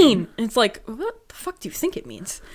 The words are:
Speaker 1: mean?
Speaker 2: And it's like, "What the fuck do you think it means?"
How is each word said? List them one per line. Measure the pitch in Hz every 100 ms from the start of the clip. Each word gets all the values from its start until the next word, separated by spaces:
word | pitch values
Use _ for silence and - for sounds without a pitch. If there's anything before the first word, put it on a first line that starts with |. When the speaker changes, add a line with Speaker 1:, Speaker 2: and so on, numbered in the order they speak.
| 320 190
Speaker 1:
mean? | 165 -
Speaker 2:
And | 226
it's | 247
like, | 208 - -
"What | 220 427 466 _
the | -
fuck | 370 -
do | 180
you |
think | - 349 -
it | 123
means?" | 107 175 - -